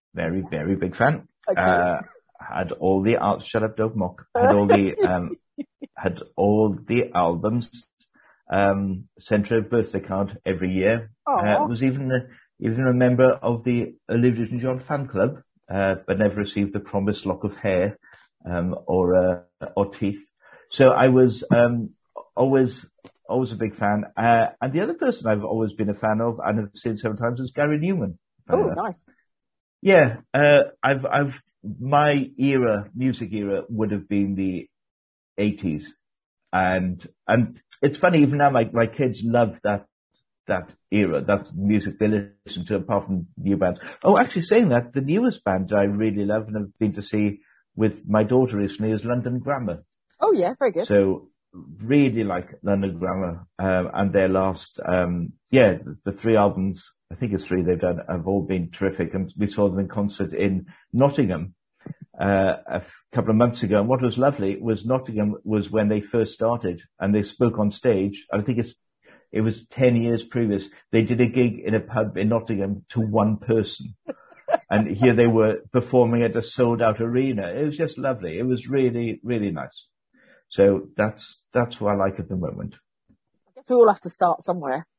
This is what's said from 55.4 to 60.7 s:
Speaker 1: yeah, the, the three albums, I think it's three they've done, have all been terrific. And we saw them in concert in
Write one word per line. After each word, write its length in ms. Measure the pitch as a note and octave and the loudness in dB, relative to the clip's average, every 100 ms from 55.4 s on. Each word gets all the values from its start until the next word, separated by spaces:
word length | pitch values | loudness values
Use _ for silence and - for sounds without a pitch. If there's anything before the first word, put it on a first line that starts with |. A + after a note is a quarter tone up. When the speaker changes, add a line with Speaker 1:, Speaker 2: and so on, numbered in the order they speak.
| _ | _
Speaker 1:
yeah, 240 | C3+ A2 | 6 6
the, 240 | E2+ - D2 - | 4 -6 -12 -10
the 60 | |
three 240 | G2 A2+ B2 | -6 2 4
albums, 560 | G2+ F#2+ F#2+ F#2 - _ _ | 4 2 -4 -4 -12 _ _
I 40 | E2+ | -8
think 180 | A#2+ | -4
it's 120 | G2 - | -4 -2
three 180 | F#2 | -2
they've 160 | F2 F2 | 0 0
done, 220 | F2+ F2 - | -2 -4 -6
have 200 | F2+ E2+ | -6 -2
all 160 | G2 | -2
been 260 | E2+ F#2 E2+ | -2 -4 -4
terrific. 440 | - F#2+ - E2+ F#2+ | -4 -4 -2 -4 -4
And 180 | F#2 - | -6 -4
we 100 | G#2 | -4
saw 220 | - G2+ | 0 0
them 100 | F#2+ | 0
in 80 | F#2+ | -4
concert 460 | G#2+ G2+ - F2+ | -4 -6 -4 -6
in 340 | - G2+ F#2+ - | -2 -2 -2 -6